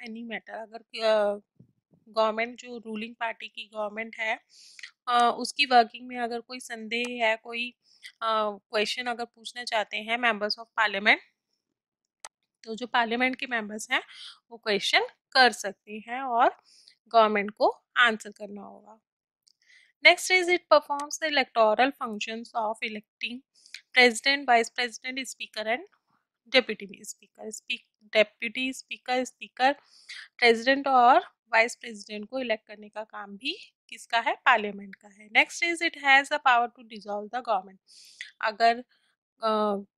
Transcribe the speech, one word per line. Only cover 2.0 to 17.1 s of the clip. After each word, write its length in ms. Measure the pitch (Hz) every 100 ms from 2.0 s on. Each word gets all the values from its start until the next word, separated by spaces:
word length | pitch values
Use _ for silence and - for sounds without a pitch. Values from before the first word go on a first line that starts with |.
| _
गवर्नमेंट 520 | 214 220 220 233 247
जो 180 | 247 240
रूलिंग 360 | 226 214 233
पार्टी 340 | 240 226 220 220
की 220 | - 214
गवर्नमेंट 420 | 214 208 208 226 214
है, 240 | 220 240 _ _ - - - _ -
अ, 260 | 240 240 -
उसकी 280 | 247 - 285
वर्किंग 420 | 247 226 240 254
में 100 | 247
अगर 220 | 233 233
कोई 200 | 226 254
संदेह 640 | - 233 220 233 240 247 220
है, 100 | 226
कोई, 340 | 240 233 247 _ _ _ - -
अ, 280 | 226 220 214 202 _
क्वेश्चन 360 | 220 208 - 247
अगर 180 | 233
पूछना 400 | 233 _ 220 247
चाहते 320 | 247 226 202 208
हैं 220 | 214 240
members 340 | 240 208 208 220
of 80 | 226 -
parliament, 380 | 214 196 214 311 _ _ _ _ _ _ _ _ _ _ - _ _ _
तो 120 | 226
जो 120 | 220 247
पार्लियामेंट 500 | 247 233 233 254 262
के 100 | 262
मेंबर्स 440 | 240 208 214 -
हैं 120 | 269 - - - - _
वो 60 | 233
क्वेश्चन 440 | 226 202 - 339 466 _ _
कर 200 | 269 247
सकते 400 | 214 202 - -
हैं 280 | 214 220 247
और 340 | 269 233 302 - _ _ _ _
गवर्नमेंट 420 | _